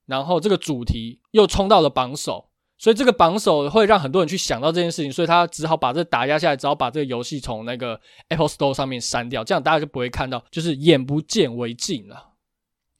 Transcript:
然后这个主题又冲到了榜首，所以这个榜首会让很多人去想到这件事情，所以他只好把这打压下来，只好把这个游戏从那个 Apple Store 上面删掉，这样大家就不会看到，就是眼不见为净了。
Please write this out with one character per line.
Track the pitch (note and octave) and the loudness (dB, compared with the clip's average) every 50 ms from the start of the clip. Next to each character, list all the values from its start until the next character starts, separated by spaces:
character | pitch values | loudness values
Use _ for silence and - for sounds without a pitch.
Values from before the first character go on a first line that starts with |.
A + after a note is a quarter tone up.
| _ | _
然 | - C3 C3+ C#3 | -6 -6 -4 -2
后 | E3 F3+ D#3+ | 0 -2 0
这 | D#3 G#3+ | 2 0
个 | F#3+ | 0
主 | - - - C#3+ A#2+ A#2+ | 0 0 -6 -6 -4 -4
题 | - - A#2 A2+ A#2 - _ _ _ | -4 -4 -4 -6 -10 -14 _ _ _
又 | - G#3+ G3+ | 4 4 4
冲 | - - G3+ G3 G3 | 4 2 -2 4 6
到 | A3 F3+ | 6 6
了 | D#3 C#3+ | 6 4
榜 | - C3 B2+ B2 C#3+ | 0 0 -2 -2 -6
首， | - - D3+ F#2+ - - _ _ _ _ _ _ _ | -8 -8 -8 -8 -8 -12 _ _ _ _ _ _ _
所 | - A3 | 2 2
以 | A3+ | 2
这 | A3 C#4 | 4 2
个 | B3 | 2
榜 | A#3+ - A3+ A3 G3 G#3+ | 6 6 4 4 4 2
首 | - G3+ D#3+ D3 C#3+ D3 | 2 2 2 2 2 2
会 | F3 A3+ G#3 | 2 2 4
让 | G3+ G#3+ F#3 | 6 4 2
很 | C#3+ C3 | 2 0
多 | C#3 F#3+ | 0 0
人 | - | 0
去 | D3 F#3 | 0 -2
想 | - - - C3+ A#2 | -4 -2 -4 -2 0
到 | C3+ D#3+ | 0 0
这 | E3 F3+ | 0 0
件 | F3 E3+ | -2 -2
事 | - - | -4 -4
情， | D3 C#3 | -6 -4
所 | B2+ - | -2 -2
以 | E3+ | 2
他 | D#3+ E3+ F3 F3 | 4 4 4 4
只 | E3 - - D3+ | 2 -2 -6 -2
好 | D#3+ D#3+ | -2 0
把 | D3+ C3+ B2 | 0 0 0
这 | B2+ E3+ | 0 -2
打 | E3+ - - A#2 B2 | -2 0 0 0 2
压 | C#3 D3+ D#3 | 0 0 2
下 | E3+ D#3+ | 2 0
来， | C#3 | 0
只 | B2 - | 0 -2
好 | C#3 C#3+ | -2 -2
把 | - C3 A#2+ | 0 -2 -4
这 | B2+ D#3 | -2 -4
个 | C#3+ | -4
游 | B2+ B2 A#2+ | -4 -4 -6
戏 | A#2+ - D#3 C3+ | -6 -8 -10 -10
从 | - C3 A2+ G#2+ A2+ | -8 -8 -8 -8 -8
那 | A#2+ B2+ | -10 -8
个 | A#2 B2+ A#2+ A2+ - _ _ _ - _ _ | -8 -8 -8 -8 -10 _ _ _ -20 _ _
Apple | E3+ D#3+ D#3 D3 | -2 0 0 -2
Store | - - D3+ C#3 | 0 0 0 0
上 | C3 - C3+ C3+ | 0 -2 -4 -4
面 | B2+ A#2+ | -4 -6
删 | - - - A#2+ A#2 A#2+ | -6 -4 -4 -4 -4 -4
掉， | C3 A#2 A2 | -6 -6 -2
这 | - F#3+ | -2 -2
样 | D#3+ | 0
大 | B2 D3+ | 2 2
家 | D#3+ D3+ | 2 2
就 | D#3 | 0
不 | D3 - C3 | -4 -6 -6
会 | B2 B2 | -6 -6
看 | - - C3+ C3 | -4 -6 -6 -6
到， | C3 A#2 - _ | -6 -10 -10 _
就 | - E3 | -8 -6
是 | D#3+ E3+ C#3+ | -4 -4 -4
眼 | C3+ D3 F3 D#3 C3 B2+ | 2 4 4 4 4 2
不 | C3+ C#3+ D#3 | -2 -4 -4
见 | D#3 - - A3 D#3+ B2 A#2 | -4 -2 0 0 0 0 -2
为 | A#2+ A#2+ A#2 A#2+ | -6 -8 -8 -8
净 | A#2+ - - D#3+ A2+ G2 G2+ | -8 -8 -8 -8 -8 -10 -16
了。 | G2 - - _ _ _ _ _ _ _ _ _ _ _ _ _ _ | -20 -20 -20 _ _ _ _ _ _ _ _ _ _ _ _ _ _